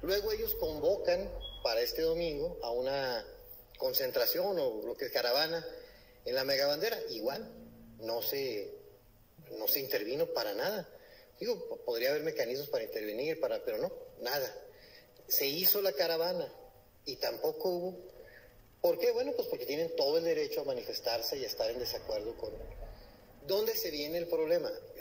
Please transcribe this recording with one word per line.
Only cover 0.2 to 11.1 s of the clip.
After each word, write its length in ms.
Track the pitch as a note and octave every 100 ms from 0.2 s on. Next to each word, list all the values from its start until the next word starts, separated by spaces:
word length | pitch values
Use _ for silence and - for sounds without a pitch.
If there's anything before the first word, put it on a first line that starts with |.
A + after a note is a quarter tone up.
| G#3
ellos 200 | A3 A3+ -
convocan 760 | E3 D3+ D#3+ G3+ - C4 - - - -
para 160 | B2 A2+
este 200 | B2 -
domingo 580 | D#3+ E3 E3+ D3 D#3+ F3
a 100 | A#2+
una 540 | A#2+ C3 C#3 C3+ A#2+ G#2 - - - - -
concentración 840 | C3 B2+ C3 B2 A#2 D#3+ F#3 F#3
o 220 | C3+ G#2+
lo 140 | A2+ A2+
que 80 | C3
es 60 |
caravana 540 | C3+ A#2+ B2+ D#3+ E3 D#3+ - - - - - -
en 100 | B2+
la 80 |
Megabandera. 580 | C3+ C3+ C#3+ D3 G#3+ A3+ -
Igual, 380 | - G#2+ C#3+ A3+ - - - - -
no 220 | A2+ A#2
se, 520 | - C#3 C3+ G#2+ F#2+ - - - - - - - -
no 140 | A2 G#2+
se 100 | C#3+
intervino 540 | C3+ - - C#3 E3+
para 200 | - G#2+
nada. 360 | G2+ D#3 G#3 E3 - -